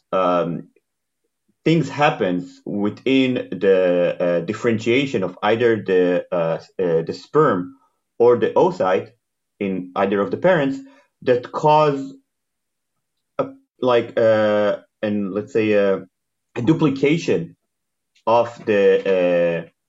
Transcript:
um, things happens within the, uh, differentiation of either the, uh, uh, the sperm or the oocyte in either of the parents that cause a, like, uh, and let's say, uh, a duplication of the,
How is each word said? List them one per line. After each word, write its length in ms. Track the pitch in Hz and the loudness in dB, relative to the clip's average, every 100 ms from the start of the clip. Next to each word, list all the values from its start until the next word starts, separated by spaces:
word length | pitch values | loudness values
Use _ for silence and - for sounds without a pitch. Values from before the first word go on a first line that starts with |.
| _ | _
um, 580 | 95 90 87 85 85 - _ _ _ _ _ _ _ _ _ | -2 0 0 -2 -6 -12 _ _ _ _ _ _ _ _ _
things 260 | - 165 139 | 0 0 0
happens 720 | - 147 151 98 90 87 - - | 0 0 0 -2 -4 -6 -14 -10
within 680 | 101 104 110 - 135 131 123 - | -6 -4 -4 0 0 0 -2 -6
the, 680 | 95 101 92 92 90 87 - | -2 2 2 2 2 0 0
uh, 200 | 87 87 82 | -2 -2 -4
differentiation 760 | 107 123 110 - 120 139 120 | -4 -2 -2 0 0 0 -4
of 140 | 92 - | -6 -4
either 320 | 104 113 120 113 | -2 0 2 0
the, 500 | 95 92 90 87 - | 0 2 2 0 -2
uh, 260 | 90 82 80 - - | -4 -2 -4 -8 -6
uh, 220 | 90 82 | -2 -2
the 100 | 80 | -4
sperm 640 | 87 - 147 151 95 90 - _ _ _ - | -10 -4 0 2 0 -6 -14 _ _ _ 2
or 200 | 120 120 | 4 4
the 140 | 104 | 2
oocyte 580 | - 170 175 92 92 - _ _ _ _ _ | 2 0 0 0 0 -4 _ _ _ _ _
in 320 | 101 95 92 - | -6 -6 -6 -4
either 260 | 98 101 | 0 0
of 100 | 101 | -2
the 60 | 107 | 0
parents 420 | 269 180 139 135 - _ _ _ | 0 2 0 -4 -12 _ _ _
that 300 | - 123 - | -2 -2 -2
cause 640 | - 151 151 151 139 135 - _ _ _ _ _ _ _ _ _ _ _ - | -2 2 4 4 0 -8 -16 _ _ _ _ _ _ _ _ _ _ _ -8
a, 120 | 135 - _ _ | -8 -10 _ _
like, 380 | 127 120 113 113 | 0 0 0 0
uh, 600 | 113 110 107 104 104 98 - _ | 2 2 2 2 0 -2 -8 _
and 300 | 107 104 98 98 | -6 -4 -4 -6
let's 180 | - | -4
say, 220 | 117 107 104 | -2 0 2
uh, 240 | 101 95 92 _ _ _ _ - | 2 -2 -6 _ _ _ _ -4
a 60 | |
duplication 920 | 120 156 156 135 143 190 - 95 165 - _ _ _ _ _ _ - | 0 2 0 0 0 0 0 -4 -4 -14 _ _ _ _ _ _ 0
of 220 | 117 117 - - | 0 0 -4 -2
the, 1040 | 104 98 95 98 92 90 87 85 82 82 _ | 2 4 4 2 0 2 2 0 -2 -8 _